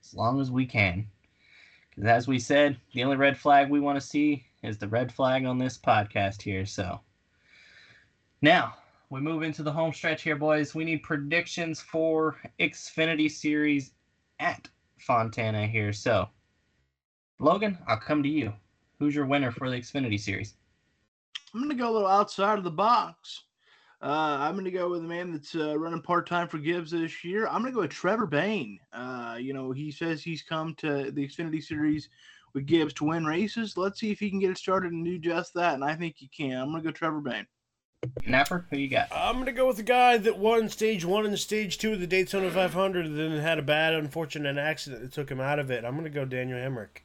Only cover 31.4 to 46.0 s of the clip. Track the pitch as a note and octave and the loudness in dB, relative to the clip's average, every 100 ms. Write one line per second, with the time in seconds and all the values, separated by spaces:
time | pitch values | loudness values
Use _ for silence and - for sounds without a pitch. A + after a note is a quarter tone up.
31.4 | E3+ D#3 C#3+ D3+ D3+ D3+ - _ - - | -4 -4 -6 0 2 0 -4 _ -20 -20
32.4 | _ C#3 C#3 E3 D3+ - D3+ E3 D#3+ D#3+ | _ -8 2 2 2 0 0 0 0 0
33.4 | G#3 A#3 A3 F3+ F#3+ G3 A3 G3+ G#3 G3 | 0 -2 -4 -2 -2 -2 -4 -2 -2 0
34.4 | F#3+ F#3 - F#3+ F3+ E3+ E3+ F3+ D#3+ E3+ | 0 -2 0 0 0 -4 -4 -2 -2 -2
35.4 | E3+ F3 F3 C3+ C#3 D#3+ E3+ - C3+ - | -2 0 0 2 -2 -2 -6 -8 -20 -6
36.4 | C#3+ B2+ C3+ D#3+ D#3+ C#3 E3 D#3 C#3+ A2 | -4 -2 -4 -4 -4 -4 -4 -2 -4 -6
37.4 | - _ _ _ _ _ B2+ - - B2+ | -8 _ _ _ _ _ -10 -4 2 4
38.4 | C#3+ F3 F3 C#3+ C#3 B2 A#2 C#3 F3+ B3+ | 4 0 -4 -4 0 0 0 -2 -2 -2
39.4 | C4 A#3+ C4 G#3+ A3 B3 B3 A#3+ G3+ F#3 | -4 2 2 2 2 6 8 6 4 2
40.4 | G#3 A3+ G#3+ - A3 G#3+ E3+ G3+ G#3+ G3+ | 4 4 2 0 0 0 2 2 2 -2
41.4 | - G#3+ G#3 - A3 G#3+ F3+ F#3 F#3 G3 | -2 -2 -2 -2 -2 0 0 2 2 0
42.4 | F#3 E3+ F#3 D#3+ F#3+ F3+ D#3+ D3 D#3+ D#3 | 0 2 2 2 0 0 -2 -2 -2 0
43.4 | D#3 D#3+ C#3+ D3+ D#3+ D#3+ D3+ D#3+ D#3 D#3 | 0 0 2 2 4 2 -2 -4 -6 -4
44.4 | D3 C#3+ D3 D#3 - A#2+ B2+ - C#3 C3 | -2 0 -2 -4 -8 -10 -10 -8 -6 -4
45.4 | C3+ D3 C3+ B2 A#2 C#3+ | 0 0 0 -2 -2 -6